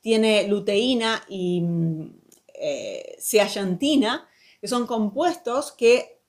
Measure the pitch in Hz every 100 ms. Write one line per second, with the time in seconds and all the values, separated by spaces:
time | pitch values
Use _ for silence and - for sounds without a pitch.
0 | 220 220 220 214 202 202 196 202 247 247
1 | 226 220 - 190 180 180 170 170 165 156
2 | 156 - _ _ _ - 151 143 104 95
3 | - - - 214 208 208 196 180 277 285
4 | 214 277 - _ _ _ 202 247 233 233
5 | 214 208 349 339 - 247 294 - 233 240
6 | - -